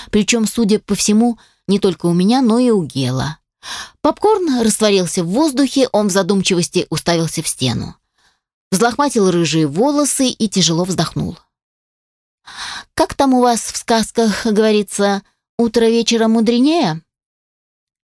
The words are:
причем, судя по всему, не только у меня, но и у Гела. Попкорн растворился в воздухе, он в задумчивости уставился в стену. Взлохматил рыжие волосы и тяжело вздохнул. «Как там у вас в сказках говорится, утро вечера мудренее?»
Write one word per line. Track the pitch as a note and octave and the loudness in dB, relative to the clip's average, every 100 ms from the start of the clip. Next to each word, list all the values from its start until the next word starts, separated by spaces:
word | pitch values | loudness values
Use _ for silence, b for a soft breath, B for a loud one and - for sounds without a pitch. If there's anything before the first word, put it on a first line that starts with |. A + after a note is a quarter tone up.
| B | B
причем, | G#3 G3+ A#3 G#3+ | 0 2 0 0
судя | - A3 G#3 | 0 0 0
по | - | -2
всему, | G3+ - G#3 A#3+ A3+ b b - | -2 2 2 2 -2 b b -2
не | G3 | 0
только | G3 E3+ F3 | 0 0 0
у | |
меня, | E3+ F#3 B3+ | 2 2 2
но | A#3+ A3+ | 2 2
и | B3+ | 2
у | G#3+ | 2
Гела. | C#3+ C3+ B2+ C3 C3 D#3 _ _ B B B _ | -2 -4 -2 -2 -6 -8 _ _ B B B _
Попкорн | D4 D#4+ G#4 G#4+ E4+ B3+ | -2 0 0 2 0 0
растворился | A3+ - A3 G3 F3 - | 0 2 2 2 0 -2
в | E3+ | -2
воздухе, | G#3+ D#4+ B3+ C#4 C#4 B3+ | 0 0 0 0 2 0
он | G#3 G#3 | 2 0
в | |
задумчивости | F3+ F3+ G3 F#3 F3 E3+ F#3 - | 0 0 0 0 -2 -2 -4 -4
уставился | D#3 - E3+ E3 - | -4 -2 -2 -2 -6
в | D#3 | -8
стену. | - B2+ A2 - - _ _ _ _ _ _ _ | -4 -4 -4 -8 -14 _ _ _ _ _ _ _
Взлохматил | F#3+ A#3 A3+ C#4+ A3+ F#3+ | -2 0 0 -2 2 2
рыжие | E3+ E3 D#3+ D#3 | 2 0 0 0
волосы | D3+ C4+ D4 C#4+ - B3+ | 0 0 0 0 0 -2
и | - G#3+ | -2 -4
тяжело | G3 E3 E3 | 0 0 0
вздохнул. | F#3 E3+ E3 D3 D3+ - _ _ _ _ _ _ _ _ _ _ B B B B - | -2 -2 -4 -4 -8 -10 _ _ _ _ _ _ _ _ _ _ B B B B -6
«Как | - D#4+ | -2 -2
там | - C#4 | 0 2
у | B3+ | 4
вас | B3 A3+ | 2 0
в | - - | -4 -8
сказках | - A3+ G#3+ - A3+ F#3+ A#3 | -2 0 0 0 0 0 0
говорится, | G#3 A3 G#3 G3+ - G3+ G3 - _ _ - | 2 2 2 0 -2 -2 -2 -8 _ _ -2
утро | A#3 A#3+ A3+ | 0 2 2
вечера | A3+ A3+ A#3 A3 | 2 2 0 2
мудренее?» | A3+ A3+ A#3+ C4+ E4+ G#3+ D#3+ - _ _ _ _ _ _ _ _ _ _ | 2 2 2 2 2 0 -4 -10 _ _ _ _ _ _ _ _ _ _